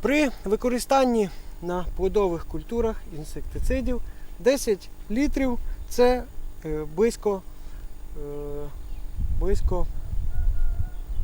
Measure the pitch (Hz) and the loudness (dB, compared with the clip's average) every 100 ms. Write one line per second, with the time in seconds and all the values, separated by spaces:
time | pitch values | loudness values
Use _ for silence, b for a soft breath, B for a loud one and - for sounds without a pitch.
0 | 233 294 294 - 196 214 247 240 - 269 | 2 2 2 0 -2 0 0 -2 2 4
1 | 254 233 196 B B B 170 180 175 - | 4 4 2 B B B -6 -4 -4 0
2 | 185 190 196 170 - 160 156 233 226 214 | 0 2 0 0 -4 -8 -4 -2 0 -2
3 | - 165 151 - - 214 - 254 247 240 | -8 -10 -8 -8 -8 -2 0 0 0 -2
4 | B B B B 175 277 - 196 - - | B B B B 2 2 2 -2 -4 -14
5 | - 208 285 - 262 233 B B - - | -4 0 2 2 0 0 B B -6 4
6 | 247 247 233 - - - 165 151 151 156 | 4 4 -2 -6 -6 -6 -4 -4 -4 2
7 | 226 - 208 190 - B B B B - | 2 2 -2 -2 -6 B B B B -10
8 | - 156 143 143 147 143 143 - - - | -8 -8 -6 -6 -6 -6 -6 -8 -8 -6
9 | - - - - 175 202 - 180 170 - | -6 -2 0 2 4 6 6 4 2 2
10 | - - - - - - - - - - | 0 0 2 4 6 6 6 4 0 -2
11 | - - | -4 2